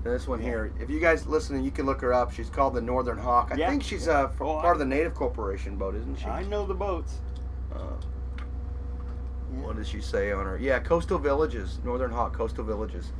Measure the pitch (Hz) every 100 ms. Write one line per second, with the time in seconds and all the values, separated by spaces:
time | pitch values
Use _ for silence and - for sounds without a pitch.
0 | 117 123 - 123 120 117 107 - 117 151
1 | 170 160 160 156 - 139 135 135 135 131
2 | 127 123 120 - 117 - 135 123 113 127
3 | 123 110 123 123 - 131 170 285 - 196
4 | 165 147 135 - 143 156 165 160 135 135
5 | 165 - 131 - 101 95 98 98 98 98
6 | 113 - 107 127 190 208 190 185 196 175
7 | - - - - - - - - 92 -
8 | - - - - - - - - - -
9 | - - - - - - 101 110 104 101
10 | - 104 101 98 98 92 131 127 - 170
11 | 170 185 139 139 156 120 98 - 120 123
12 | 127 117 113 - 113 - 110 104 107 87
13 | - -